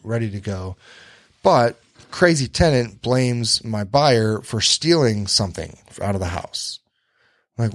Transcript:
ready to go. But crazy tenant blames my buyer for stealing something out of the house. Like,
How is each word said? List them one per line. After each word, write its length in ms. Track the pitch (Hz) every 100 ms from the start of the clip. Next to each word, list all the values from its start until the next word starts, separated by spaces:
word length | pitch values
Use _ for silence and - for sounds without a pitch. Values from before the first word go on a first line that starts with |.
ready 260 | 107 117 110
to 100 | 101
go. 360 | 101 95 92 95 _ - - - _ _
But 380 | 196 156 117 - _ _ -
crazy 360 | - 175 160 127
tenant 560 | - 170 131 120 98
blames 600 | 117 127 127 120 113 -
my 180 | 113 107
buyer 580 | 101 139 143 117 110 107
for 180 | - 110
stealing 640 | - - 156 170 127 104 98
something 500 | - 98 80 78 - _ -
out 120 | 98
of 60 | 98
the 60 | 92
house. 540 | 87 - - - - _ _ _ _ _ _ _ -
Like, 160 | 113